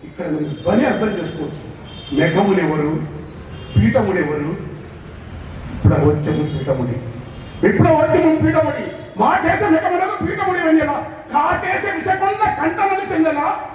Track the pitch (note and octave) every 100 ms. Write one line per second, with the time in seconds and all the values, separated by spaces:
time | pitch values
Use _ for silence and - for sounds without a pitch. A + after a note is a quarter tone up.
0 | - - - D3+ D3+ - - A3 C4+ G3
1 | G#3+ F3+ D#3+ D#3+ C#3+ - - - - -
2 | - C#3 E3 F3 G3+ F#3 D#3+ D#3 D3+ D#3+
3 | - - - - - - - - A3+ -
4 | G#3 F#3 D3 D3 D3 F#3+ - - - -
5 | - - - - - - - - D3+ D3+
6 | D3 D3+ D#3 D#3 D3+ - - C3 A#2+ A2+
7 | - - - - - - F#4 - E4+ D#4
8 | D#4 D#4+ D#4+ D#4 D#4 D#4 D4 - - -
9 | - - - F#4 E4 F4+ G4+ D#4 F4 F4+
10 | G4 G#4 E4 G4+ F#4+ F4+ E4 D#4 D4+ C#4+
11 | - - - C4+ D#4+ F4+ F#4 G4 G4+ E4+
12 | F#4+ F#4+ G4 G#4 G#4+ C#4 D#4+ E4+ G4 F#4+
13 | G4 E4 D#4+ D4 C#4+ - -